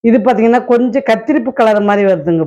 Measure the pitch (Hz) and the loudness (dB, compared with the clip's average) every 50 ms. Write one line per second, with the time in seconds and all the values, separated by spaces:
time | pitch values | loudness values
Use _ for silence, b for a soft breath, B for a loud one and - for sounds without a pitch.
0 | - 226 226 262 202 254 240 202 220 233 240 247 - - 240 233 247 247 214 277 | 2 2 2 2 2 0 0 2 2 2 2 0 0 0 0 0 0 0 -2 -4
1 | 269 - 220 220 220 - 285 311 226 262 - - 233 220 214 208 208 202 202 202 | -2 -2 -2 -2 -2 -2 -2 -2 -2 -4 -2 0 0 2 2 0 0 0 0 2
2 | 202 196 185 160 147 170 170 160 156 | 2 0 0 0 -2 -2 -2 -2 -2